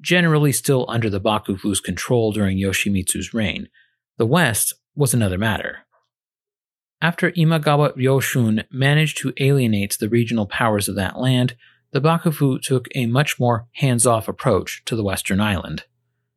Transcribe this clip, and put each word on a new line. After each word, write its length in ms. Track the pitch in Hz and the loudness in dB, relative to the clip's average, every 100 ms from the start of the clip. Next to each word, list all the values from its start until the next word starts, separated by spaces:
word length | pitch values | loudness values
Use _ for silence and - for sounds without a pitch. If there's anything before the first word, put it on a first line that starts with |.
generally 500 | 147 180 170 151 147 | 0 2 4 4 2
still 340 | - - 135 120 | 0 0 0 0
under 220 | 117 110 | -2 -2
the 120 | 98 | -2
Bakufu's 580 | 110 104 - 95 107 98 | 0 0 -2 -4 -2 -4
control 520 | - 87 - 123 110 | -4 -6 0 0 2
during 260 | 104 98 95 | 0 0 0
Yoshimitsu's 760 | 98 92 104 95 87 92 92 | -2 -2 -2 -2 -2 -4 -6
reign. 360 | 113 110 104 - _ _ _ _ - | -4 -2 -2 -4 _ _ _ _ -4
The 80 | 113 | 2
West 480 | 165 143 104 - - _ 143 | 2 2 0 -4 -6 _ -2
was 180 | 139 | 0
another 240 | 127 104 92 | 2 0 0
matter. 420 | 110 98 - - - _ _ _ _ _ _ _ _ _ _ _ | -2 -2 -6 -12 -18 _ _ _ _ _ _ _ _ _ _ _
After 300 | 160 170 175 | -2 0 -2
Imagawa 640 | 170 160 160 151 147 147 - | 2 2 2 2 2 2 0
Ryoshun 680 | 127 135 117 139 113 107 - | 2 2 2 0 2 0 -2
managed 460 | 127 135 147 156 - | 0 2 4 2 -2
to 140 | 131 - | -6 -2
alienate 600 | 135 139 120 104 101 - | 2 2 2 0 -2 -4
the 100 | 107 | 0
regional 360 | 117 113 113 101 | 0 0 -2 -4
powers 420 | - 120 107 104 | 0 0 0 -2
of 80 | 95 | -2
that 240 | 95 - | -4 -2
land, 360 | 127 127 127 - _ _ _ | 0 2 0 -4 _ _ _
the 100 | 139 | -2
Bakufu 580 | 156 165 170 147 139 127 | 0 0 0 0 0 0
took 280 | - 127 120 135 | -2 -2 -2 -4
a 100 | 117 | 0
much 340 | 127 147 - | 0 0 0
more 280 | 123 117 120 | 0 0 -4
hands-off 540 | - 139 120 123 113 - | -2 0 2 2 2 0
approach 540 | 92 135 95 - - - | -4 0 0 0 -8 -6
to 100 | 113 | -4
the 80 | |
Western 360 | 98 92 - 95 | -2 -4 -2 0
Island. 440 | 107 90 - 76 - _ _ _ _ | 0 -2 -4 -10 -14 _ _ _ _